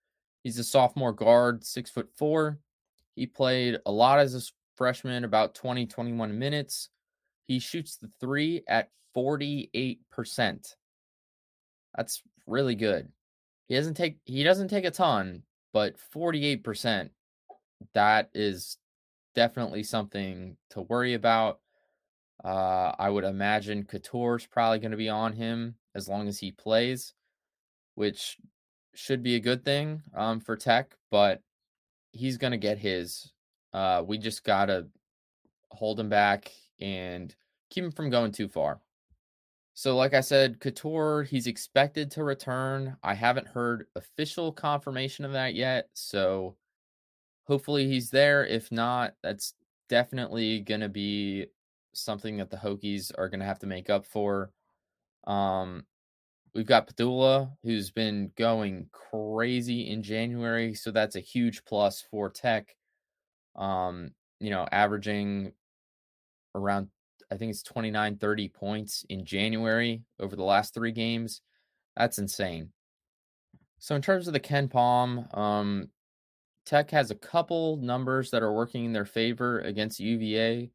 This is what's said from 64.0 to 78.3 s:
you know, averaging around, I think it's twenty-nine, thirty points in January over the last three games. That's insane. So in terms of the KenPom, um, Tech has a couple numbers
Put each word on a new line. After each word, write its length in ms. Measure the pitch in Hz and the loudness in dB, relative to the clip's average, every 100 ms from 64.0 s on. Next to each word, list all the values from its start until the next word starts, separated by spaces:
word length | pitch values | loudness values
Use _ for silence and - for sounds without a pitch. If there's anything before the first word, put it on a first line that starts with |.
| 73 _ _ _ | -12 _ _ _
you 100 | 107 | -4
know, 160 | 95 80 | -4 0
averaging 800 | 101 104 104 107 101 101 98 95 _ _ _ _ _ _ _ _ _ _ | 2 2 2 -2 -2 -2 -4 -6 _ _ _ _ _ _ _ _ _ _
around, 340 | 98 98 101 98 _ _ _ - | -4 0 0 -2 _ _ _ -12
I 60 | 101 | -6
think 140 | 113 | -6
it's 120 | 101 | -8
twenty-nine, 540 | - 120 110 107 107 101 | -8 -4 -2 0 0 0
thirty 320 | 104 107 95 | -2 0 -4
points 560 | - 101 107 101 - - | -6 -6 -6 -6 -10 -8
in 160 | 95 | -10
January 760 | 90 98 107 110 113 113 117 113 - - | -4 -2 0 0 0 2 0 -4 -10 -10
over 160 | 98 101 | -8 -2
the 80 | |
last 300 | 92 101 104 | 4 4 2
three 180 | 113 117 | -4 -4
games. 500 | 113 113 117 113 - _ _ _ _ _ - | -2 -2 -2 -6 -10 _ _ _ _ _ -2
That's 220 | 120 - | 0 0
insane. 520 | 98 - 95 82 85 _ _ _ _ _ _ _ _ _ _ _ | -6 -4 -4 -4 -12 _ _ _ _ _ _ _ _ _ _ _
So 160 | - 147 | -4 -2
in 60 | |
terms 260 | 196 190 175 | 2 2 2
of 40 | |
the 80 | 147 | -2
KenPom, 960 | - 143 135 123 123 123 123 123 117 101 | 0 0 2 4 6 6 4 -2 -6 -2
um, 540 | 104 104 101 98 - _ _ _ _ _ _ _ | 0 2 0 -2 -4 _ _ _ _ _ _ _
Tech 260 | - 147 147 | 2 2 4
has 200 | 151 120 | 2 0
a 60 | 107 | -4
couple 640 | - 170 165 170 160 151 | -2 -2 0 -2 0 -2
numbers 520 | 123 123 127 131 127 | -2 -2 0 -2 0